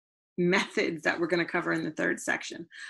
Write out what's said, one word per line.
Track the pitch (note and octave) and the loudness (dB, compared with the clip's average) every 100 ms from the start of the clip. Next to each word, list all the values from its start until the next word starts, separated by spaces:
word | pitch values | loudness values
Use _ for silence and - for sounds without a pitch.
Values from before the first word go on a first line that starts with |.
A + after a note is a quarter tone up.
| _ _ _ - | _ _ _ 2
methods | F3 G3 - - E3 E3 | 4 4 2 0 0 0
that | F3 F3 | -2 0
we're | E3+ | 2
gonna | F3 | 2
cover | E3 F3 E3 | 2 0 0
in | E3 | -2
the | D#3+ | -2
third | D#3 F3 - | -2 0 0
section. | - - - - E3+ - | -2 -4 -4 -10 -12 -14